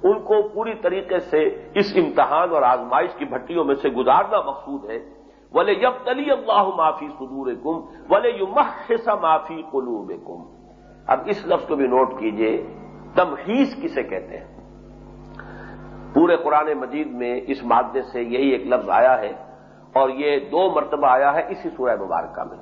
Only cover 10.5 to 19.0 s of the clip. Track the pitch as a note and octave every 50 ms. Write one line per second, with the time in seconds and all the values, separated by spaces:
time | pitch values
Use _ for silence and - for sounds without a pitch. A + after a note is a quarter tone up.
10.5 | - - - - - - - - - - - - C3 C3+ - - G#3 - - D#3+
11.5 | F3+ E3+ - - D#3 C#3+ C#3 B2+ B2 B2+ C3 B2+ B2 A#2 G#2+ A2 G#2 G#2 A2+ A2
12.5 | A2+ - - - - - - - - - - - - - F3+ E3+ C#3 C3+ - -
13.5 | A3 C4 C#4 - - - F3+ E3 - C3+ A#2+ - G2 F#2 F#2 - G#2+ G#2 - -
14.5 | - - - - - - - - - - - - - - - - - - - -
15.5 | - - - - - - - - - - - - - C#3 E3 F3 F3 D#3+ - D3+
16.5 | D3 D3+ D3+ D#3 D3+ C3+ B2+ A#2+ B2 D3 D#3 C#3+ B2 A#2+ B2 A#2+ B2 B2 B2+ -
17.5 | C3+ B2 A#2+ A#2 A#2+ A#2 A#2 - - C3 B2 - - B2 A#2+ A#2 A#2+ B2+ C#3 C#3
18.5 | C3 A#2 F#2+ A2+ B2 A#2+ G#2 G2 F#2 G#2